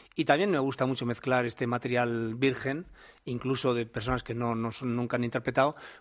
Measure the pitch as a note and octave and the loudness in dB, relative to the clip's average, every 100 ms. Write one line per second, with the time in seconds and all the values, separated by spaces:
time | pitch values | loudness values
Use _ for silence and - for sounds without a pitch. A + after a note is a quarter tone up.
0 | - - D3+ D3 G#3 D#3 C3+ B2+ C3 B2+ | -10 -2 4 4 4 2 0 0 0 0
1 | A#2+ A#2 C3+ B2+ A#2+ - A#2+ A#2+ B2 B2 | -2 -2 2 2 2 -2 -2 -2 0 0
2 | A#2+ A#2 A2+ A#2 C3+ B2+ C3+ D3 F#3 - | 2 0 -2 2 2 2 -4 -6 -8 -18
3 | - - - A#2+ B2+ C3 C3 A#2+ A2+ B2 | -20 -14 -8 -4 -2 0 0 0 -2 -4
4 | A#2 B2+ - A#2 A#2+ A2+ A2+ A2 B2 A#2+ | -2 -2 -2 -4 -2 -2 -2 -4 -2 0
5 | A#2+ A#2+ A#2+ B2+ A#2+ B2 C#3 - - - | 0 0 0 -2 0 4 2 2 -12 -18